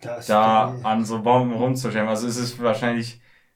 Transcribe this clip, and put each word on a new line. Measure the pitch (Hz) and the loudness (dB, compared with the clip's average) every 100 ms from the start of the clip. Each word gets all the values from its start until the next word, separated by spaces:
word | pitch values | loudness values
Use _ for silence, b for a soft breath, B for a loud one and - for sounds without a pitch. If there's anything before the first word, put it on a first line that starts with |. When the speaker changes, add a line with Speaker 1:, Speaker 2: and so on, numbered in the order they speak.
Speaker 1:
Das | 120 120 113 | -12 -8 0
Speaker 2:
da | 107 110 110 127 | 4 6 4 2
Speaker 1:
stimmt. | 127 110 | -2 -2
Speaker 2:
an | 110 | -2
so | 110 113 | -2 -2
Bomben | 113 123 120 | 2 4 2
rumzuschärfen. | 113 127 127 113 107 107 | 0 -2 -2 -2 -2 0
Also | 107 120 | -2 -2
es | 117 | -4
ist | 120 - | -6 -2
wahrscheinlich, | 120 107 120 117 117 - b b b | 0 0 0 -2 -6 -12 b b b